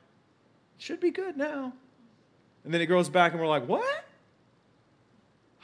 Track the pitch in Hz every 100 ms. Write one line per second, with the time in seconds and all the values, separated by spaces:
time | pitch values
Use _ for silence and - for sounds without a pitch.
0 | _ _ _ _ _ _ _ - - 349
1 | 349 - 381 277 294 285 262 247 _ _
2 | _ _ _ _ _ _ 143 165 165 180
3 | 175 175 170 165 160 151 123 240 508 605
4 | - _ _ _ _ _ _ _ _ _
5 | _ _ _ _ _ _